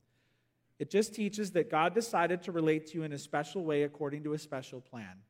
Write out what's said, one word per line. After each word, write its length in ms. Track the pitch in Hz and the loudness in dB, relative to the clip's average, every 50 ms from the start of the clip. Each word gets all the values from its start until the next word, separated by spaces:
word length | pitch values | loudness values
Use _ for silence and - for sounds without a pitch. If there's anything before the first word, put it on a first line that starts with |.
| _ _ _ _ _ _ _ _ _ _ _ _ _ _ _ - | _ _ _ _ _ _ _ _ _ _ _ _ _ _ _ -8
It 120 | 147 - | -4 0
just 240 | - 202 220 - - | 2 2 2 2 0
teaches 380 | 226 208 196 202 208 214 180 | -2 -2 -2 -2 -2 -4 0
that 180 | 175 170 151 - | 2 2 2 4
God 240 | 160 156 165 180 175 | 4 4 4 4 4
decided 480 | 226 226 - - 175 170 165 180 175 - | 2 0 2 2 2 4 4 2 0 -2
to 80 | 190 | -2
relate 340 | 170 170 160 156 156 156 156 - | -2 2 4 4 4 2 0 -4
to 100 | - 165 | -6 -6
you 40 | 160 | -4
in 80 | 151 | -4
a 60 | 147 139 | -6 -8
special 460 | - - - 147 151 - - 196 170 | -6 -4 -2 -2 -2 -2 -4 -4 0
way 180 | 156 147 143 | 2 2 2
according 420 | 147 143 147 - 151 143 143 151 151 | 2 0 0 -4 -4 -4 -4 -4 -4
to 80 | 151 | -4
a 60 | 151 151 | -4 -4
special 420 | - - 139 131 131 - 135 127 | -6 -6 -8 -8 -8 -10 -12 -16
plan. 380 | - _ - 117 104 92 92 95 104 _ | -14 _ -12 -12 -12 -12 -14 -18 -20 _